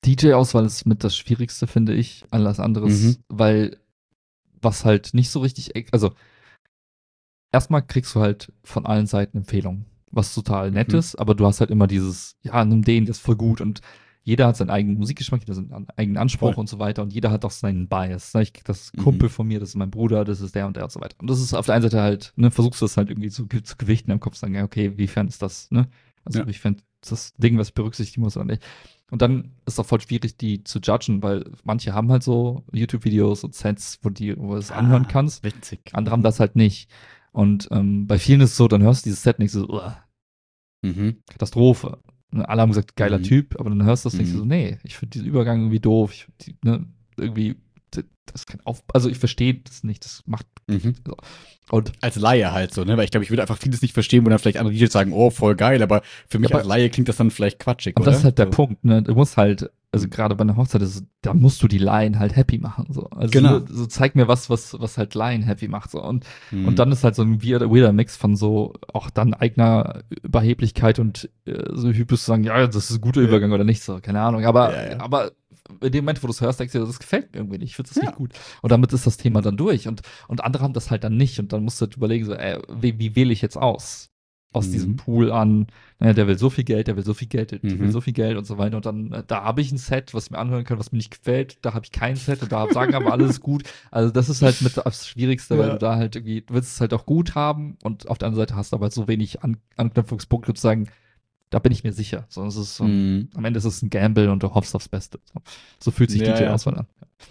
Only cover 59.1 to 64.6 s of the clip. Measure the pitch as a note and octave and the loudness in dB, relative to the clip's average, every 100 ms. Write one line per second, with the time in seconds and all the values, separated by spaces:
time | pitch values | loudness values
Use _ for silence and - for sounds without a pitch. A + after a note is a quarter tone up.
59.1 | A2+ C#3 - G#2 G2 G2 _ _ G#2 F#2 | 4 4 4 2 2 -4 _ _ -2 -2
60.1 | - G#2+ G2+ G#2+ G#2+ C3 G#2+ G2 F#2+ - | -2 -2 2 2 2 2 2 0 -4 -14
61.1 | _ - D#3+ C3 C3 A2 G2+ G2 G#2+ G#2+ | _ 0 6 6 6 2 4 2 2 2
62.1 | G#2+ G#2 - C3 A#2 A2 - - C3+ - | 0 2 2 2 0 -4 -8 -8 -8 -10
63.1 | - A2+ C3 C3 - - A#2 A#2 - C3+ | -6 2 6 6 4 0 -8 -8 -2 2
64.1 | C#3 A#2 B2 - A#2 | 4 4 2 0 -4